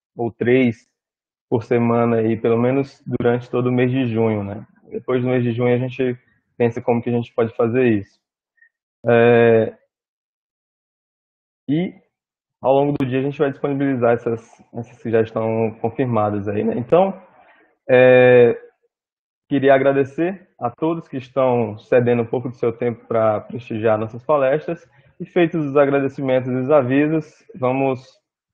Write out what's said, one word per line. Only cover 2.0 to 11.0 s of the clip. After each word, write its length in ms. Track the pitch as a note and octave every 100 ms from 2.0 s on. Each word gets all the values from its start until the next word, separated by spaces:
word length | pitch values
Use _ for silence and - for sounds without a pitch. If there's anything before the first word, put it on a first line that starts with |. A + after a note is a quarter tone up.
| A#2 A#2
aí, 200 | A2 A2
pelo 220 | A#2 A2+
menos 440 | B2 C#3 C3+ - -
durante 420 | B2 A#2+ A#2+ B2
todo 200 | B2 B2
o 20 |
mês 180 | B2 B2+
de 180 | C3 B2
junho, 360 | A2 A2+ G#2+
né? 240 | G2+ G#2 - _ _
Depois 320 | A2 - B2+
do 60 | B2
mês 140 | B2+
de 80 | A#2+
junho, 220 | A2+ B2
a 60 | B2
gente 360 | B2+ B2+ B2+ B2 _ _ _ -
pensa 240 | A#2 A#2
como 220 | B2 A#2
que 80 | A#2+
a 40 |
gente 200 | A#2+ A#2
pode 220 | - A2+ -
fazer 300 | A#2 B2+ A#2+
isso. 340 | G#2 F#2+ _ _ _ _ _ _ _ _ _ A#2+
É, 680 | A#2 A#2 A#2 A#2 A2+ G#2+ - _ _ _ _ _ _ _ _ _ _ _ _